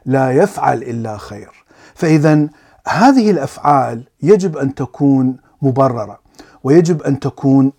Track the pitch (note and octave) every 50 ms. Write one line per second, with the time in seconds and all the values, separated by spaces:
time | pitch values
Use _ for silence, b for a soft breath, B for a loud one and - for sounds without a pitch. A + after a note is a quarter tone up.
0 | b B2 C3 C3+ C3 C3 C3 C#3+ F#3+ G3+ - - - C3 C3+ A#2 A#2 B2 A#2 A#2
1 | A2 A2 G#2+ G#2 - - G#2 G#2 - - _ _ b b b b b b b -
2 | - D#3+ D#3 D#3 D3 D#3+ D#3 D3+ D3 D3+ b b b b b b b - - D#3
3 | A3 C4+ C#4 C4 G#3+ G#3+ F#3+ D3+ C#3 D3+ - - - D3 D3 C#3 B2 A#2+ A#2+ A2+
4 | B2 - _ _ C#3+ D#3 G#3 G3+ F#3 F#3+ D#3 C#3+ C#3 C3+ C3+ - C3+ - - -
5 | D3 C#3 C#3 C3+ C3 C3 C3 b b b b b D3 C3+ B2 C3+ C3+ C3 B2 A#2
6 | G#2 G2+ - - _ B B B B B B B - C3 C#3+ E3+ F3 E3 F3+ D3+
7 | - C#3+ C#3 C3 - C3+ - - - C#3 C3+ C3+ C3 C3+ -